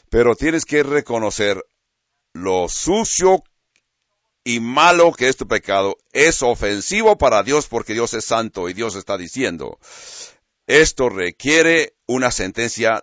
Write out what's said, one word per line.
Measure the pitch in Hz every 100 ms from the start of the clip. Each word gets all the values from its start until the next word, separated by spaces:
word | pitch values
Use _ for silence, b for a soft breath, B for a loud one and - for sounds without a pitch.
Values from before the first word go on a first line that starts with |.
| -
Pero | 113 120 110
tienes | 151 160 -
que | 147
reconocer | 139 143 - 113 107 101 104 95 - _ _ _ _ _ _
lo | 85 95 92 85
sucio | - 160 208 220 - 185 190 _ _ _ _ _ _ _ _ _ _
y | 120 117
malo | 117 139 170 175 170
que | - 127
es | 131
tu | 113
pecado. | 107 - 98 98 - _
Es | 127 160 -
ofensivo | 127 113 104 101 - 202 214 208
para | 135 107
Dios | 101 147 -
porque | 117 107
Dios | 110 117
es | 110 -
santo | 113 107 95 90
y |
Dios | 92 113 95
está | - 98
diciendo, | 87 127 110 82 64 50 B B B B B B _ _ -
"Esto | 143 160 - 123
requiere | 95 90 - 139 160 165 165 131 _ -
una | 127 123
sentencia | - 95 113 117 110 113 110